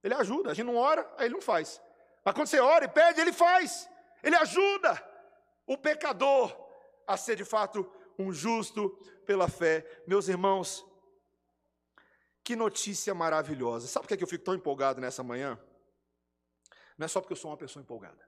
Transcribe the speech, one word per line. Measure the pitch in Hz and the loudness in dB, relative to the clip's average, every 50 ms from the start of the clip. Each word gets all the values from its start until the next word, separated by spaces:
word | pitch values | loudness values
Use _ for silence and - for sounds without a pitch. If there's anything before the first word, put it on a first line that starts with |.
| - | -2
Ele | 196 240 | -2 -4
ajuda. | 294 277 185 233 311 392 233 151 | -4 -4 -6 -6 -4 -4 -4 -4
A | |
gente | 180 233 | -6 -4
não | 240 240 | -4 -2
ora, | 233 240 277 311 320 - - - | 0 2 2 2 0 -2 -8 -6
aí | - - | -4 -4
ele | 240 233 | -4 -4
não | 381 | -6
faz. | - - 214 165 156 - - - - - _ _ _ _ _ _ _ | -4 -2 -2 -2 -2 -4 -12 -18 -20 -20 _ _ _ _ _ _ _
Mas | 196 202 | -2 0
quando | 247 302 | 0 -2
você | - - 294 | 2 4 4
ora | 240 262 320 339 269 | 6 8 6 6 4
e | 262 | 4
pede, | - 302 320 339 330 302 | 4 6 6 6 6 4
ele | 320 349 339 | 2 2 4
faz. | - 339 349 359 370 359 254 - - - - - - - _ _ _ - | 4 6 6 6 6 4 2 -6 -10 -12 -16 -20 -20 -20 _ _ _ 0
Ele | 285 320 | 4 4
ajuda | 339 - 190 - 349 392 403 403 392 370 302 - - - - - - - - _ _ _ _ _ _ _ | 4 4 4 2 2 2 2 2 2 2 0 0 0 -4 -16 -20 -20 -20 -20 _ _ _ _ _ _ _
o | - 262 | -6 -6
pecador | 269 - 302 302 302 320 302 294 180 262 277 277 269 240 - - - - - - - - - _ _ _ - | -2 0 0 0 0 -2 -4 -2 2 4 4 6 4 4 2 -2 -12 -18 -20 -20 -20 -20 -20 _ _ _ -4
a | 196 | -4
ser, | 180 - - 226 | -4 -2 -4 -4
de | 185 202 | -4 -4
fato, | - - 214 208 190 - 214 185 185 - - - - _ | -2 0 0 0 0 -2 -6 -6 -6 -10 -20 -20 -20 _
um | - 190 190 185 | -8 -6 -6 -6
justo | 147 147 220 233 226 214 - - 214 208 196 196 - - - - _ _ | -4 -2 -2 0 -2 -2 -6 -6 -4 -4 -4 -6 -8 -20 -20 -20 _ _
pela | - 202 190 180 165 | -2 0 0 2 0
fé. | - - 170 165 160 160 156 - - - - | 0 0 0 2 2 0 -2 -8 -20 -20 -6
Meus | 170 185 202 175 170 | 0 0 0 2 0
irmãos, | 185 175 185 196 190 190 180 - - - - - _ _ _ _ _ _ _ _ _ _ _ _ _ _ _ _ _ _ _ _ _ _ _ _ _ _ _ _ _ _ _ | -2 0 2 2 2 0 -2 -6 -10 -12 -14 -20 _ _ _ _ _ _ _ _ _ _ _ _ _ _ _ _ _ _ _ _ _ _ _ _ _ _ _ _ _ _ _
que | - 240 | -8 -4
notícia | 226 226 214 214 - - 208 202 - - 208 196 | -2 -2 -2 -2 -4 -8 -6 -6 -6 -4 -6 -4
maravilhosa. | 175 165 165 156 156 151 143 151 131 127 117 117 117 117 127 | -2 0 0 2 0 0 -2 -6 -4 -4 -4 -4 -4 -8 -4
Sabe | - - - | -4 -4 -2
por | - | -2
que | 208 | -4
é | |
que | - 180 | -4 -4
eu | 175 | -6
fico | 170 170 - | -8 -8 -4
tão | - 185 | -4 -4
empolgado | 185 - 151 139 135 139 135 131 120 | -4 -2 -4 -2 0 0 0 0 -2
nessa | 127 127 - - 127 | -6 -8 -8 -8 -10
manhã? | 123 120 123 135 139 120 - - _ _ _ _ _ _ _ _ _ _ _ _ _ _ _ _ _ _ _ _ _ - _ - - _ | -8 -8 -6 -6 -8 -8 -10 -14 _ _ _ _ _ _ _ _ _ _ _ _ _ _ _ _ _ _ _ _ _ -20 _ -20 -20 _
Não | - 156 | -10 -10
é | 156 | -4
só | - 196 | -4 -4
porque | 180 - 180 | -4 -4 -12
eu | |
sou | - - 160 | -10 -10 -14
uma | 151 | -14
pessoa | - 151 127 - 143 135 | -14 -14 -16 -16 -18 -16
empolgada. | _ 120 98 95 85 78 _ _ | _ -16 -16 -16 -18 -20 _ _